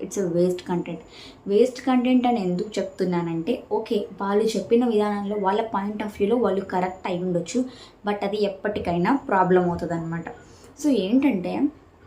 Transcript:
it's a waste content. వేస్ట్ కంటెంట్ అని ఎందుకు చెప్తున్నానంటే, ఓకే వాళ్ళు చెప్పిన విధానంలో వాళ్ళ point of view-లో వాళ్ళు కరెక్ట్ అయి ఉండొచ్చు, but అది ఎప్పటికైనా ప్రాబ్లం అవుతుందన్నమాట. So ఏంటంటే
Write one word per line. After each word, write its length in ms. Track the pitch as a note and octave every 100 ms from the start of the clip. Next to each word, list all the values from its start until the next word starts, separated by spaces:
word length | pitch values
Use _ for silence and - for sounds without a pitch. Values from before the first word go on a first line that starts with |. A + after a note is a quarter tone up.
it's 140 | - G3+
a 20 | F3+ E3+
waste 240 | F3+ F3+ -
content. 320 | F3 E3+ E3+ - - - - F#3+
వేస్ట్ 280 | G3+ B3+ - -
కంటెంట్ 400 | B3+ B3 B3+ A#3+
అని 100 | A#3 F3+
ఎందుకు 220 | F3+ G#3 -
చెప్తున్నానంటే, 760 | - - F3+ F3 E3+ E3 E3 B3+ - G#3+
ఓకే 200 | A3 G#3+ - -
వాళ్ళు 220 | G3 G#3 A3 G#3
చెప్పిన 280 | F#3 A#3 B3
విధానంలో 440 | G#3 G#3 G#3 G3+ G#3 F#3+
వాళ్ళ 140 | G#3 A3+ G3
point 240 | G3+ G#3+ G#3+
of 40 | -
view-లో 200 | G3+ B3 G3+
వాళ్ళు 180 | F#3+ F#3+
కరెక్ట్ 320 | F#3+ F#3 F#3 G#3+
అయి 120 | F3 F3+
ఉండొచ్చు, 340 | E3+ E3+ B3 B3+ - - - G#3
but 120 | G3+ G3
అది 120 | G#3 G3+
ఎప్పటికైనా 600 | - G#3 G3+ - F3 F#3+ C4+ -
ప్రాబ్లం 340 | G3 F3+ F3+ F3
అవుతుందన్నమాట. 560 | E3+ E3 E3 E3 E3 E3 - - - - -
So 60 | D4+ A#3+ F#3
ఏంటంటే 480 | B3 C#4+ G3+ F3 F#3 D4 - - _